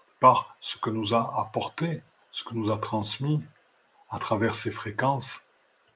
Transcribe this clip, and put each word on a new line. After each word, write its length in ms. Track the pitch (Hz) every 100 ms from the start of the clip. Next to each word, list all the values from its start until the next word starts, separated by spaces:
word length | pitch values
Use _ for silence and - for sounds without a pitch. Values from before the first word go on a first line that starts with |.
| _ -
par 340 | 127 - - -
ce 180 | - -
que 120 | 127
nous 240 | 110 107
a 260 | 117 113 -
apporté, 640 | 107 117 - - 165 147 - _ _
ce 140 | -
que 100 | -
nous 160 | 117 107
a 80 | 110
transmis 640 | - 107 104 - 143 151 - _ _ _ _ _ -
à 120 | 101
travers 340 | - 104 110
ces 160 | 107 -
fréquences, 760 | - 110 107 131 135 - - - _ _ _ _